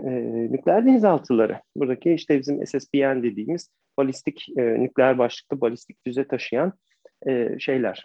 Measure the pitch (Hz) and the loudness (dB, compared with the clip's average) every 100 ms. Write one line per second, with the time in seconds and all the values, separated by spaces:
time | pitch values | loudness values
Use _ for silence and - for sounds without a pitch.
0 | 135 127 117 117 117 131 - 185 240 262 | -6 -4 -4 -4 -4 -2 2 4 6 6
1 | 208 160 - 117 107 98 _ - 139 127 | 6 2 2 2 2 0 _ -4 -2 0
2 | 170 165 - 147 131 143 - 139 - 147 | 0 0 2 0 0 -4 -4 -6 -2 0
3 | 135 135 120 101 107 170 - _ _ - | 0 0 -2 -4 -6 -6 -8 _ _ -4
4 | 135 131 - - - - 120 113 127 - | -2 -2 -8 -10 -8 -2 0 0 -2 2
5 | 131 127 120 - - 139 123 117 - - | 2 4 0 -2 -10 -4 -4 -4 -14 -14
6 | - 123 135 127 - 117 170 - _ _ | -8 -6 -4 -6 -4 -2 -2 -4 _ _
7 | - _ - 127 120 - - 131 113 92 | -20 _ -4 -2 -2 -4 -2 -2 -2 -6